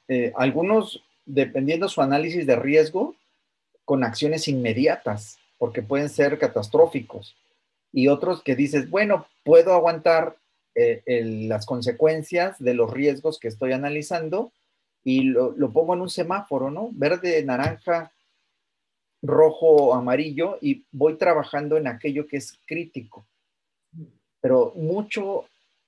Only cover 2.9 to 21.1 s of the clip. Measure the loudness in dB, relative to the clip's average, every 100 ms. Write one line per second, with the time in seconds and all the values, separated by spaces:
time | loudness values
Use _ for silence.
2.9 | 0 -4 -8 _ _ _ _ _ _ -2
3.9 | 0 0 -2 -2 -2 -2 -2 -2 0 0
4.9 | 0 -4 -8 -10 -20 _ -6 -4 -4 -4
5.9 | -4 -2 0 0 2 -2 -2 -2 4 4
6.9 | 2 -10 -16 -18 _ _ _ _ _ _
7.9 | 2 2 2 0 -4 -4 -2 0 -2 -2
8.9 | 0 0 0 -4 _ 6 6 8 4 4
9.9 | 2 2 2 0 -6 _ _ _ 0 2
10.9 | 0 -2 -2 -2 -4 -4 -4 -4 -6 -4
11.9 | 0 0 0 -4 -2 -2 -2 -2 0 0
12.9 | 0 -2 0 -4 -6 -10 -6 -4 -2 -4
13.9 | -6 -6 -6 -4 -6 -6 _ _ _ _
14.9 | _ -2 0 2 2 0 -2 -2 0 0
15.9 | -2 -4 -6 -4 -4 -4 -6 -4 -6 -10
16.9 | -2 -2 0 0 -2 0 -2 -2 -4 -4
17.9 | -4 -4 _ _ _ _ _ _ _ _
18.9 | _ _ -10 -2 4 4 4 6 6 6
19.9 | 2 0 -2 -2 -4 -4 -2 -4 -4 _
20.9 | 0 0